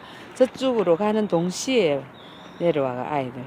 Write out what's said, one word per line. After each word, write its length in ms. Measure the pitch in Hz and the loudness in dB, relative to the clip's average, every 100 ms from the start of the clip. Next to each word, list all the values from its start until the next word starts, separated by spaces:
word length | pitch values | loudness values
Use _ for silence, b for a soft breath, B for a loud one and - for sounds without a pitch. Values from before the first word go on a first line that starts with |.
| B B B | B B B
저쪽으로 640 | - 254 - 262 233 175 165 | 2 2 2 0 2 4 4
가는 300 | 208 214 214 | 4 2 2
동시에 760 | 170 175 - - 254 170 139 131 - - - - - | 2 0 -4 0 2 2 0 -4 -18 -20 -20 -18 -2
내려와가 520 | 170 151 131 123 123 | 0 2 0 -2 -4
아이들 300 | 147 131 127 | -4 -4 -8